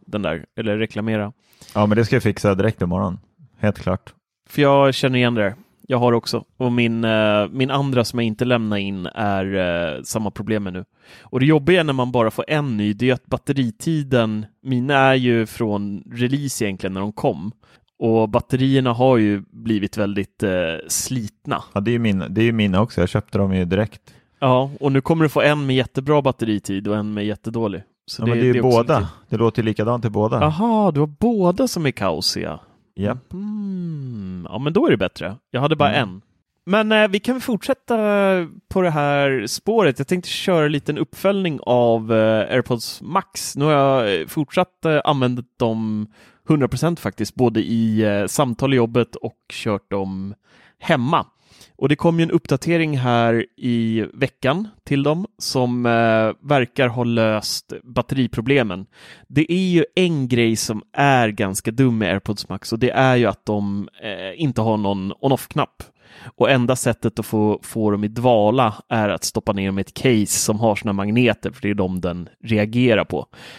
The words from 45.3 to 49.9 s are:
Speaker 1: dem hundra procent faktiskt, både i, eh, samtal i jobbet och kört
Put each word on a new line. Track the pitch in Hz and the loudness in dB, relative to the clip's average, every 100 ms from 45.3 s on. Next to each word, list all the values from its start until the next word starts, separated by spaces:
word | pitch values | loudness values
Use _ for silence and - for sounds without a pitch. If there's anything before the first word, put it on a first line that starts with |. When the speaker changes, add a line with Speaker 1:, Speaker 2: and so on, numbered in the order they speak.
| 123 - - | -2 -8 -2
Speaker 1:
dem | 117 113 110 107 104 _ - _ - | -2 0 -2 -4 -6 _ -20 _ 0
hundra | 151 127 | 2 2
procent | 123 160 170 | 0 -2 -2
faktiskt, | 101 - 107 - | -6 -6 -6 0
både | 123 113 | 2 2
i, | 85 113 113 107 | 0 0 2 2
eh, | 107 101 95 | 2 0 -2
samtal | - 135 113 135 | -2 -2 0 0
i | 131 | 2
jobbet | 117 123 113 - | 2 0 -2 -6
och | 113 _ _ | -12 _ _
kört | - 113 101 - | -8 -4 -4 -4